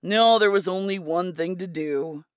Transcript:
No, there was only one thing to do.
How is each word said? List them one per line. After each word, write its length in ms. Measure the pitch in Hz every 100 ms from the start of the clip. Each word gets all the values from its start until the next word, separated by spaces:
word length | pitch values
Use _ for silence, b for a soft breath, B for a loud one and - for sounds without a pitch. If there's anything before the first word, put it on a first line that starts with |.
No, 360 | 170 214 226 226
there 120 | 208
was 180 | 196 185
only 300 | 185 196 196
one 360 | 156 165 180
thing 240 | 165 165 180
to 80 | 190
do. 580 | 156 156 143 160 151 156